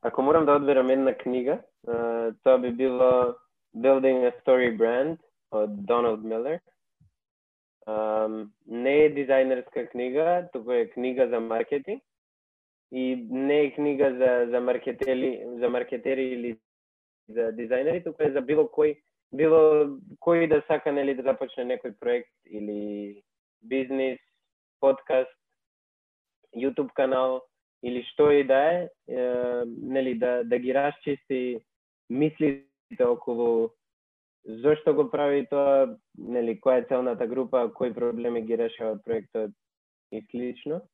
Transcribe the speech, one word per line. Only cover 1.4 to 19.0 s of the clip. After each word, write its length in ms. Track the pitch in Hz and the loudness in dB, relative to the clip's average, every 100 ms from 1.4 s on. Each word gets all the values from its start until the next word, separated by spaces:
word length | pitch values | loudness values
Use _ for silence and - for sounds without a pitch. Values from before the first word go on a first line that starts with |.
| 123 160 - _ - | -2 -4 -8 _ -8
а, 440 | 117 117 117 117 110 | -4 -2 -2 -4 -2
тоа 160 | - 127 | 4 4
би 140 | 123 | 4
било 600 | 120 131 127 127 127 123 120 _ _ _ 113 | -2 -2 2 4 4 2 -2 _ _ _ -2
Building 480 | 127 135 135 127 | 4 4 4 4
a 80 | 123 - | 2 -2
Story 360 | - 127 123 110 | 2 4 4 2
Brand 400 | 113 120 143 165 _ _ _ | 2 2 -2 -4 _ _ _
од 360 | 107 107 104 101 | -4 -2 -4 -2
Доналд 380 | 120 120 107 | 0 0 -2
Милер. 360 | 110 113 123 170 _ _ _ _ _ _ _ _ _ _ _ _ - | -4 -6 -4 -8 _ _ _ _ _ _ _ _ _ _ _ _ -8
Ам, 680 | 110 110 107 110 110 107 _ - | -4 -2 0 -2 -4 -12 _ -12
не 380 | 117 123 147 | -4 0 4
е 100 | 151 | 4
дизајнерска 760 | 143 131 135 131 127 123 - 120 | 2 0 2 4 0 -4 -10 -8
книга, 580 | 123 123 131 160 180 175 | -6 -4 -2 0 0 -4
туку 200 | 131 113 | -12 -2
е 180 | 123 113 | -2 -2
книга 380 | - 123 127 123 | -4 -6 0 0
за 120 | 117 | 0
маркетинг. 640 | 113 113 117 143 139 233 _ _ _ _ _ _ _ _ _ | -2 -4 -2 -4 -6 -12 _ _ _ _ _ _ _ _ _
И 340 | 131 127 127 113 | -6 -4 -4 -6
не 300 | 127 135 147 | -4 2 2
е 140 | 147 | 2
книга 400 | 135 147 139 139 123 | 0 -2 2 0 4
за, 320 | 127 123 120 | 2 4 2
за 100 | 123 | 0
маркетели, 840 | 123 123 131 123 131 127 131 113 110 120 | 0 -2 -4 -6 -2 0 0 -4 -10 -4
за 100 | 123 | -2
маркетери 560 | 123 123 123 139 131 | -2 -4 -6 -4 -2
или 340 | 131 127 120 110 _ _ _ _ _ _ _ | -2 -4 -8 -10 _ _ _ _ _ _ _
за 220 | 110 113 | -4 -4
дизајнери, 520 | 110 117 127 143 175 | -4 -4 -2 0 -2
туку 180 | 170 151 | -6 -2
е 80 | 151 | -2
за 100 | 139 | -2
било 280 | 127 151 151 | 0 0 0
кој, 240 | - 151 147 | 2 0 0